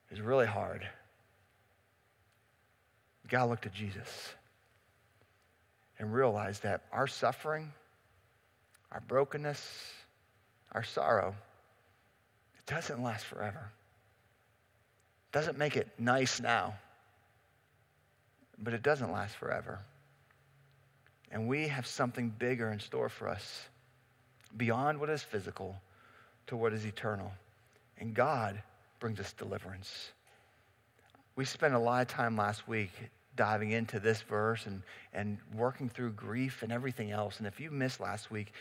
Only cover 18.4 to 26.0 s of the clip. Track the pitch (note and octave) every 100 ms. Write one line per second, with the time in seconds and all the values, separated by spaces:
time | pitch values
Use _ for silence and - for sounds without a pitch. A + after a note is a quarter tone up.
18.4 | _ - G#2+ A2+ C#3+ D3 G#2 G2+ G#2 -
19.4 | - - - - - - _ _ _ _
20.4 | _ _ _ _ _ _ _ _ - A2
21.4 | A2+ C#3+ D#3 C3+ A#2+ - B2 A#2+ A#2+ A2
22.4 | B2 A#2 A2+ G#2+ - B2+ A#2 - G#2 F#2+
23.4 | - - - - _ _ _ _ _ _
24.4 | - G#2+ A#2 A2+ C#3+ D3+ D3 D3+ - G#2
25.4 | F#2+ - F#2+ F#2+ - -